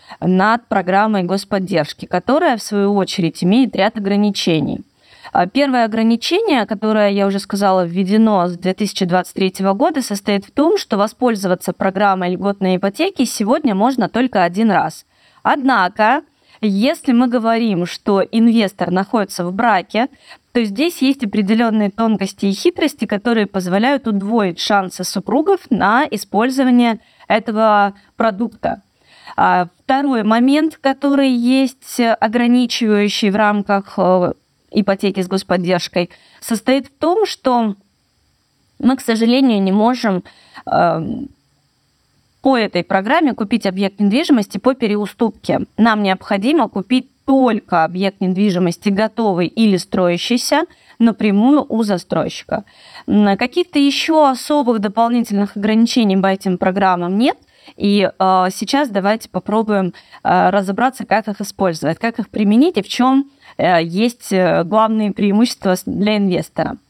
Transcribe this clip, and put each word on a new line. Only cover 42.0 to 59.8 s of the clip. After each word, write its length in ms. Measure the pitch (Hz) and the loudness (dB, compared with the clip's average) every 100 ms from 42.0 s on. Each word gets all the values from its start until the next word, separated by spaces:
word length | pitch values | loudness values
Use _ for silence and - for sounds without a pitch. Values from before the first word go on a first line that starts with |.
| _ _ _ _ | _ _ _ _
по 160 | 269 254 | 0 2
этой 260 | 208 180 | 0 -4
программе 500 | - 190 202 320 294 | -2 -2 0 2 0
купить 320 | - 202 233 202 | -2 -2 -2 -2
объект 340 | 185 190 - | -2 -4 0
недвижимости 580 | 202 240 339 254 202 196 | 0 2 2 0 0 -2
по 160 | 254 | -2
переуступке. 880 | 269 220 208 202 - 233 - - 135 - - | -2 -2 -2 -6 -4 -4 -4 -4 -4 -4 0
Нам 240 | 226 214 | 2 2
необходимо 640 | 196 185 - 202 226 320 220 | 0 -2 -2 -2 0 0 0
купить 400 | 202 185 254 - _ | -4 -2 -2 -2 _
только 600 | - 269 247 226 - 175 | 0 2 2 0 -2 0
объект 360 | 160 180 196 - | 0 -2 -4 -2
недвижимости, 680 | 185 185 208 180 180 175 208 | -2 0 0 2 0 -2 -2
готовый 580 | 196 214 - 226 175 170 | 0 -2 -2 -2 0 -2
или 300 | - 220 185 | 0 2 2
строящийся, 880 | - - 180 175 - 247 - 285 339 _ _ _ | -2 0 0 0 -2 -2 0 -2 -2 _ _ _
напрямую 680 | 233 - 208 202 240 294 277 | 0 2 0 2 4 2 0
у 140 | 220 | -2
застройщика. 800 | 214 180 - 165 156 - - 202 - _ - - - | -2 -4 -4 -4 -4 -8 -8 -8 -8 _ -20 -16 0
М, 300 | 202 208 196 | 2 4 2
каких-то 420 | 247 349 349 294 | -2 -2 -2 0
ещё 480 | 277 269 - 311 285 | 0 0 0 2 2
особых 540 | 254 - 294 247 226 | 0 -2 0 0 0
дополнительных 760 | 202 202 233 240 233 202 202 208 | -2 0 0 0 0 -2 -2 -2
ограничений 600 | 208 220 233 254 214 190 | 0 2 2 2 2 2
по 100 | 190 | 2
этим 320 | 190 196 180 | 0 -2 -2
программам 580 | 185 190 190 180 175 202 | -2 0 0 0 -2 0
нет. 220 | 269 - _ _ - - | 0 -2 _ _ -20 -4
И, 340 | 202 202 185 - | 0 2 0 0
э, 300 | 190 185 185 | 2 2 0
сейчас 380 | - 202 277 285 | -4 -2 -2 0
давайте 400 | 202 196 220 - | -2 -2 -2 -4
попробуем, 680 | 185 - 214 214 202 | -8 -2 -2 0 0